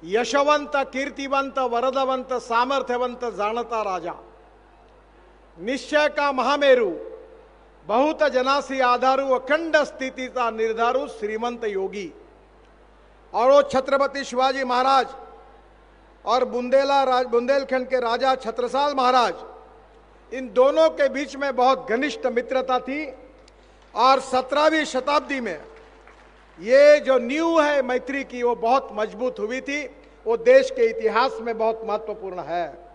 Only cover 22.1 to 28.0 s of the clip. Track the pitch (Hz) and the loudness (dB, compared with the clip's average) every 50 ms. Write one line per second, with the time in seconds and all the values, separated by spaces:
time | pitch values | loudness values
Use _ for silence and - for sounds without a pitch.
22.1 | - - - 254 233 233 247 240 262 254 254 262 254 247 247 254 269 294 311 277 | -4 -2 -4 -2 -2 -2 -4 -2 -2 -4 -2 0 -2 -2 -2 -4 -8 -8 -8 -10
23.1 | - - - - - - - - _ _ _ _ - _ - - - - 226 262 | -12 -16 -20 -20 -20 -20 -20 -20 _ _ _ _ -20 _ -20 -12 -2 2 4 4
24.1 | 269 269 262 - - 254 254 - 277 285 302 311 311 320 302 311 - 262 254 269 | 4 4 2 -2 -2 -2 -2 0 0 2 2 4 2 2 -2 -2 -4 -6 -4 0
25.1 | 285 302 277 247 277 269 240 214 170 147 147 - - - - - - - - - | 0 0 0 -2 -6 -6 -6 -6 -8 -10 -14 -20 -20 -20 -20 -20 -20 -20 -20 -20
26.1 | - - - - - - - _ - - 165 208 247 269 285 294 294 294 233 240 | -20 -20 -20 -20 -20 -20 -20 _ -20 -14 0 4 6 8 10 10 8 8 6 2
27.1 | 262 254 233 233 269 302 330 330 330 330 294 294 294 285 262 247 254 254 | 2 2 2 0 -2 -2 0 2 4 4 4 4 2 0 0 0 -2 -4